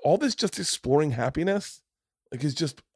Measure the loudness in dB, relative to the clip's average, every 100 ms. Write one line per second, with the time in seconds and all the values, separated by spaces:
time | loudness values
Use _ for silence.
0 | 2 2 2 0 -2 -2 -4 -4 2 2
1 | 2 0 -2 0 0 0 -4 -16 _ _
2 | _ _ -14 -4 -2 -2 -4 -6 _